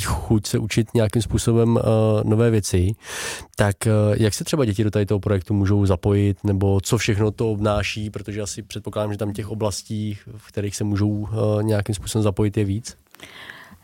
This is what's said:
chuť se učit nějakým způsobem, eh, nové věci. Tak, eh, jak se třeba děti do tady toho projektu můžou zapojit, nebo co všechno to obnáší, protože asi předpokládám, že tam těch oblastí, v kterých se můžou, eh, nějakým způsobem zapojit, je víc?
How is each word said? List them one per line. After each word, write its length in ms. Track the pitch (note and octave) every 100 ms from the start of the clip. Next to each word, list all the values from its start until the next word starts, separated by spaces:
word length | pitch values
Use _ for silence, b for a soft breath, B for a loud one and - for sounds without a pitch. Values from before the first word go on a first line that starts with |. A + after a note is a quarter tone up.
| G2
chuť 420 | - - A2 -
se 100 | A#2+
učit 300 | A2+ - A2
nějakým 280 | A#2 G#2+ A#2+
způsobem, 580 | - A2+ - A#2 A#2 A2+
eh, 20 | A2+ A2 A2 G#2+
nové 260 | A2 G#2+ A#2
věci. 400 | A2 - F#2 F2+ A2 B B B B B -
Tak, 320 | G#2 G2 A2+
eh, 40 | G#2+ G#2
jak 200 | G#2 G#2+
se 100 | -
třeba 220 | E3+ D#3+ A#2
děti 180 | G2+
do 80 | G#2+
tady 140 | G#2 G2+
toho 140 | G#2
projektu 340 | G2+ G2 -
můžou 320 | G#2 G2 G#2 G2
zapojit, 520 | F#2 G#2 G2+ G2+ G2
nebo 360 | G#2 G2 G2 G2
co 140 | - A2+
všechno 340 | - G2+ G#2+
to 200 | - A2+
obnáší, 580 | G#2 G#2+ G#2 G#2 A2 G#2+
protože 320 | G2+ G2+ G#2
asi 200 | G2+ -
předpokládám, 500 | G2+ G#2+ G#2+ G#2+ G#2
že 60 | G#2
tam 160 | G#2
těch 160 | G#2+ G2
oblastí, 680 | A2 G#2 G2 - A2 G#2+ G2+ - A2
v 100 | -
kterých 280 | - G2+ -
se 80 |
můžou, 440 | G#2 G2+ G#2 G#2 G#2
eh, 320 | G#2+ G#2+ G#2+
nějakým 320 | A2 G#2+ G#2 G#2+
způsobem 280 | - A2+
zapojit, 340 | G#2 F#2+ G#2+ G#2+
je 80 | G2+
víc? 320 | G2+ - - _ B B B B B B B